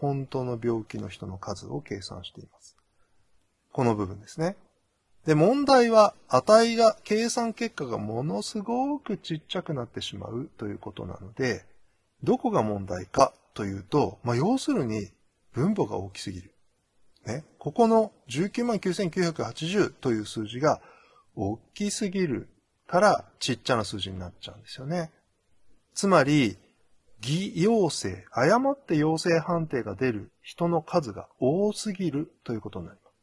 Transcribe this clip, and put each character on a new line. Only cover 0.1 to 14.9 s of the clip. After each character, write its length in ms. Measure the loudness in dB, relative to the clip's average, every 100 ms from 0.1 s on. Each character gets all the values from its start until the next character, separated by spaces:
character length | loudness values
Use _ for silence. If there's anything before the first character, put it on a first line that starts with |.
| -2 -4
当 180 | -4
の 140 | -4 -4
病 220 | -2 -2
気 140 | -2 -10
の 100 | -10
人 180 | -12 -12
の 120 | -10
数 280 | -8 -8 -8
を 140 | -10
計 220 | -8 -10
算 220 | -10 -14
し 80 | -16
て 80 | -18
い 80 | -20
ま 80 | _
す。 160 | -20 _ _ _ _ _ _ _ _ _ _
こ 120 | -2
の 100 | 0
部 120 | 0 -2
分 140 | -8
で 80 | -14
す 120 | -6
ね。 160 | -6 -6 _ _ _ _ _ _ 2
で、 100 | 4
問 280 | 6 4
題 260 | 6 6 8
は 240 | 8 6 4 0
値 460 | 2 8 8 8
が、 220 | 6 4 4
計 240 | 0 0 0
算 240 | -2 -2
結 240 | -2 -6 -6
果 100 | -6
が 120 | -4
も 260 | -4 -4
の 180 | -4 -4
す 180 | -4 -6
ご 380 | -4 -2 -2 -4
く 180 | -4 -8
ち 200 | -6 -8
っ 60 | -6
ち 80 | -8
ゃ 60 |
く 120 | -6
な 100 | -6
っ 20 | -6
て 140 | -10
し 160 | -10 -10
ま 100 | -8
う 240 | -8 -10 -10
と 80 | -10
い 60 |
う 60 | -8
こ 120 | -12
と 160 | -12 -10
な 100 | -12
の 120 | -12
で、 320 | -4 -2 -2 -8 -20 _ _ _ _
ど 140 | -2 0
こ 120 | 0
が 120 | 0
問 240 | 0 -2 -6
題 200 | -8 -2
か 260 | 2 2 2 _
と 100 | -8
い 80 | -6 -6
う 40 |
と、 340 | -2 0 0 -2
ま 80 | -2
あ、 40 | 0
要 220 | 0 0
す 140 | -2
る 120 | -2
に 280 | -2